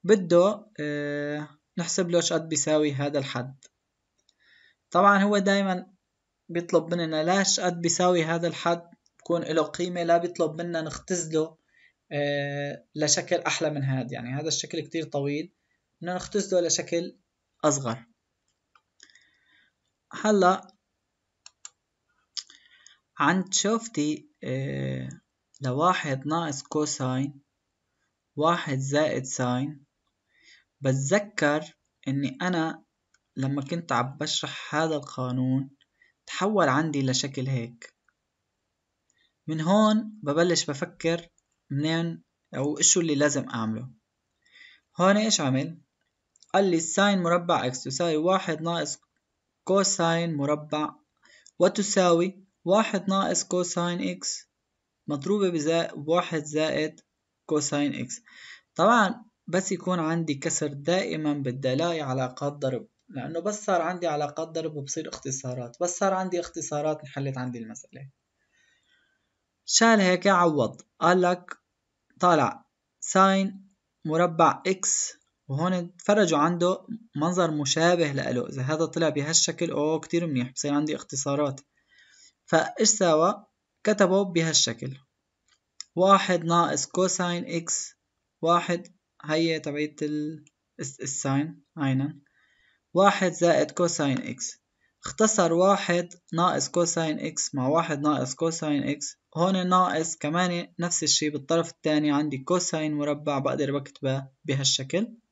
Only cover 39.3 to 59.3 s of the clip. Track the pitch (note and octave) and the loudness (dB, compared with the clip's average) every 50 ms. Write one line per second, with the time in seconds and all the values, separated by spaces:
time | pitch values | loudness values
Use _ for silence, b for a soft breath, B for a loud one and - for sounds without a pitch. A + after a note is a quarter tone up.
39.3 | _ _ _ D#3 D#3 D#3 D#3 E3+ G3 G#3+ A3 G#3+ G#3+ A3 - - - - - C#3+ | _ _ _ -6 -4 -2 2 4 4 6 6 6 4 2 0 -2 -12 -8 -4 -2
40.3 | C#3+ D#3+ F3 F3+ E3+ - - - C#3+ C#3 F3 E3 - _ - E3 E3 E3+ - _ | 2 2 2 2 2 0 0 -4 -4 -6 -6 -8 -8 _ -2 -2 -2 -2 -6 _
41.3 | _ _ _ _ _ _ _ _ C#3+ C#3 D3 D#3 E3 E3 E3+ E3+ E3 E3 _ _ | _ _ _ _ _ _ _ _ -4 -2 0 0 0 0 -2 -4 -6 -8 _ _
42.3 | _ _ _ _ - B2+ C3+ D3 D3+ C#3+ D#3 - - F#3 E3 D#3+ D3 C#3 D3 D3 | _ _ _ _ -6 -4 -2 -2 -2 2 2 4 4 4 2 2 2 2 2 2
43.3 | C#3+ C#3+ A2+ - - A#2 A2+ A2 A2 A2 B2+ - - _ _ _ _ _ _ _ | 2 -2 -4 -4 -6 -4 -4 -4 -6 -6 -10 -12 -18 _ _ _ _ _ _ _
44.3 | _ b b b b b b b b b b b _ - F3 F#3+ G3+ G#3 G#3+ A3+ | _ b b b b b b b b b b b _ 2 4 4 4 4 4 2
45.3 | G#3+ - D3+ C3 C3 C3 D3 E3 - - _ _ _ _ _ _ _ _ _ _ | 0 2 2 2 2 0 -2 -4 -8 -16 _ _ _ _ _ _ _ _ _ _
46.3 | _ _ _ _ - F#3+ G3+ F#3+ E3+ D#3+ D#3+ - - G3 G3 G3+ G3+ F#3+ F3 E3 | _ _ _ _ 2 2 4 4 2 0 0 -2 0 2 4 4 4 2 2 2
47.3 | F3 F3+ E3+ F3 E3 - - B2+ C3 - - C#3 C3+ - F3 E3+ D#3 D3+ D#3+ F3+ | 2 2 2 2 0 2 0 -2 -4 -6 -8 -8 -4 -2 0 0 2 2 2 2
48.3 | F#3+ F#3+ - - D#3 D#3 D#3+ E3+ E3+ E3 D3+ C#3+ - _ _ _ _ _ _ _ | 2 2 0 -2 -4 -4 -2 -4 -2 -2 -4 -6 -8 _ _ _ _ _ _ _
49.3 | _ _ _ _ _ _ _ - F#3+ G3 F#3+ F#3+ - - E3+ E3 E3 E3+ E3+ E3+ | _ _ _ _ _ _ _ 2 2 2 2 2 0 2 2 2 2 0 0 -2
50.3 | D#3+ C#3+ C#3 C#3+ D3+ D3 D3+ - - D3+ D3+ - - _ _ _ _ b b b | -2 -2 0 0 0 -2 -2 -6 -4 -4 -4 -4 -8 _ _ _ _ b b b
51.3 | b b b b b _ F3 G3 - A3 G3 - - G3+ F#3 F3 E3+ E3+ F3 F#3+ | b b b b b _ 2 2 4 0 -2 0 2 4 6 6 6 4 2 0
52.3 | F#3+ - - _ _ _ _ E3 F#3+ G#3+ A3 - - F#3+ F3+ F#3+ F#3+ G3 F#3+ D#3+ | -4 -10 -20 _ _ _ _ 2 4 4 4 2 -2 -2 -2 0 0 0 0 0
53.3 | F3 - - _ - F3+ F3 F3 - F3 F3 F3 F3 F3+ G3 F#3 F3+ - - - | -2 -2 -2 _ -2 -2 -2 -2 -2 -2 -2 -2 -2 -4 -4 -6 -6 -6 -8 -10
54.3 | - - - _ _ _ _ _ _ _ _ _ _ _ _ - D3 C#3 C#3 F3+ | -10 -10 -12 _ _ _ _ _ _ _ _ _ _ _ _ -6 -6 -6 0 0
55.3 | G#3 G#3 G3 F3+ E3+ D#3+ C#3+ D#3 E3 E3 E3+ - - D3 C#3+ D#3 E3 F3+ E3+ - | 0 2 2 0 0 0 0 0 0 0 0 -2 -6 -10 -2 0 0 0 0 -2
56.3 | E3+ D#3 D3 D3 D3 D3+ D#3 D#3 C3 D3+ D#3 D#3 E3 - _ _ _ _ _ _ | -4 -6 -6 -2 -2 -2 0 0 0 -2 -2 -4 -6 -12 _ _ _ _ _ _
57.3 | _ _ _ - D#3 D3+ C#3+ - D3+ C#3+ D3 C#3+ - - B2+ C3 - - B B | _ _ _ -2 -2 0 0 0 -2 0 0 -2 -2 -6 -8 -10 -10 -16 B B
58.3 | B B B B B B B B _ - E3+ G#3 A#3+ A#3 G#3 F#3 A3+ - - _ | B B B B B B B B _ 2 4 6 6 6 4 2 0 -6 -12 _